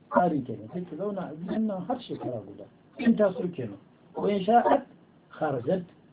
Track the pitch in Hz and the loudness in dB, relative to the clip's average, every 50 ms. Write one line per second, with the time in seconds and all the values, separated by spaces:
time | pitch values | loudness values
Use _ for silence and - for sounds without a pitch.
0 | - - - - 180 165 151 135 120 120 113 - 107 - 175 180 175 - 151 156 | -6 0 2 4 4 4 2 0 -4 -4 -8 -10 -10 -10 -8 -8 -8 -8 -8 -6
1 | 196 208 196 185 151 135 156 165 175 - 214 220 220 214 190 185 175 - 262 254 | -6 -6 -4 -6 -8 -8 -10 -10 -6 -4 -2 0 0 0 -2 -4 -4 -6 -6 -6
2 | - - 143 - - 127 123 107 - - - - 98 - _ _ _ _ - - | -6 -10 -10 -8 -6 -6 -6 -8 -8 -12 -16 -18 -18 -20 _ _ _ _ -6 0
3 | 240 233 196 202 208 190 180 - 180 175 - 135 120 104 98 - - - _ _ | 4 4 4 6 4 2 2 0 -6 -6 -4 -6 -8 -8 -8 -12 -16 -20 _ _
4 | _ - - - 185 196 208 196 180 208 233 240 - - - - - - - - | _ -12 -6 -2 0 0 2 2 4 6 6 6 8 6 4 2 2 -4 -20 -20
5 | - _ _ _ _ - - - 156 147 131 120 120 160 185 185 170 - - _ | -20 _ _ _ _ -16 -8 -4 -2 -2 -2 -2 0 0 0 -2 -2 -8 -16 _
6 | _ - | _ -20